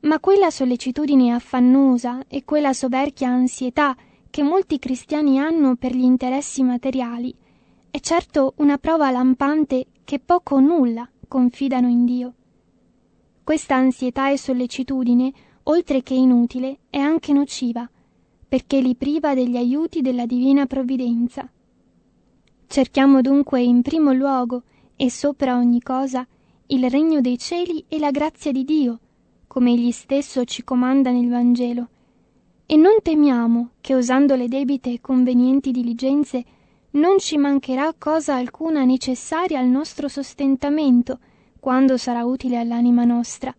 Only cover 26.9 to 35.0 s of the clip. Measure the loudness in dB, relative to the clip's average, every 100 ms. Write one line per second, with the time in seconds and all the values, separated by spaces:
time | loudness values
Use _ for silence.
26.9 | 2 2 2 0 -2 -4 -6 -4 -6 -6
27.9 | -4 -2 -2 -4 -4 -4 -4 -2 0 0
28.9 | -4 _ _ _ _ _ 0 2 2 0
29.9 | -4 -4 -4 -2 -6 -6 -8 -4 -2 0
30.9 | 2 2 0 0 2 2 2 0 -6 -10
31.9 | _ _ _ _ _ _ _ _ 4 6
32.9 | 6 2 2 4 4 2 0 -2 _ -2
33.9 | -2 2 2 4 2 0 -2 -2 -4 -4
34.9 | -8